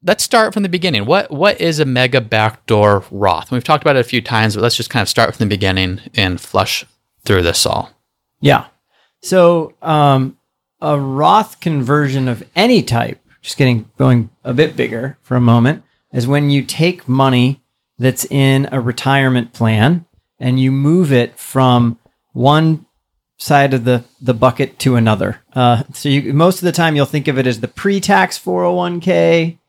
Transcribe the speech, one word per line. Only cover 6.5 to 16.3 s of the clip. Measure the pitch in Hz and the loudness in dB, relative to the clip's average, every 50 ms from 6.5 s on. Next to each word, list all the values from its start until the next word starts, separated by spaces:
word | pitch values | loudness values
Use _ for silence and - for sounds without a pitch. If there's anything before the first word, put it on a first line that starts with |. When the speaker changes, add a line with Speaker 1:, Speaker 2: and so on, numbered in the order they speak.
| - 101 95 - - - - _ _ _ _ _ _ _ _ | -2 -2 -2 -2 -4 -8 -10 _ _ _ _ _ _ _ _
Speaker 1:
through | - 104 92 87 | 0 0 2 2
this | 85 85 - - | 0 0 0 -2
all. | - - - - - _ _ _ _ _ _ _ _ _ _ | -2 -2 -4 -6 -10 _ _ _ _ _ _ _ _ _ _
Speaker 2:
Yeah. | - 139 139 127 - - _ _ _ _ _ _ _ _ _ _ | 0 0 2 0 -2 -8 _ _ _ _ _ _ _ _ _ _
So, | _ - 180 185 175 170 175 170 160 - _ _ | _ -2 2 4 4 4 4 2 -2 -6 _ _
um, | - 160 156 151 147 143 139 135 131 135 - _ _ _ _ _ _ _ _ _ | -4 -2 2 4 4 4 4 4 0 -2 -6 _ _ _ _ _ _ _ _ _
a | - 151 151 143 | -4 -2 -2 -2
Roth | 139 135 131 135 151 165 185 214 214 214 - _ | -2 -4 -4 0 2 4 4 2 2 -2 -10 _
conversion | - 175 160 143 127 120 143 147 147 139 131 139 131 127 | -6 -4 -2 -2 -2 0 0 0 0 0 -2 -2 -2 -2
of | 120 110 - _ _ | -4 -6 -8 _ _
any | 165 196 240 254 208 127 | 0 2 4 4 2 2
type, | - 120 117 117 117 - _ _ _ _ _ | 0 -2 -2 -2 -4 -6 _ _ _ _ _
just | _ - - - | _ -18 -2 0
getting, | 139 127 120 113 107 - _ _ | 2 2 2 0 -4 -8 _ _
going | 135 131 127 120 113 - _ _ _ | 2 2 4 2 0 -2 _ _ _
a | 123 175 | -6 0
bit | 240 135 - 143 | 0 0 0 0
bigger | - 127 120 113 117 117 139 139 _ | -4 -6 -6 -4 -8 -8 -8 -10 _
for | _ _ 127 127 | _ _ -2 0
a | |
moment, | 123 117 117 120 117 127 156 - _ _ _ _ _ _ | 4 4 4 4 4 2 0 -2 _ _ _ _ _ _
is | - 127 117 | -6 -6 -2
when | 123 | -2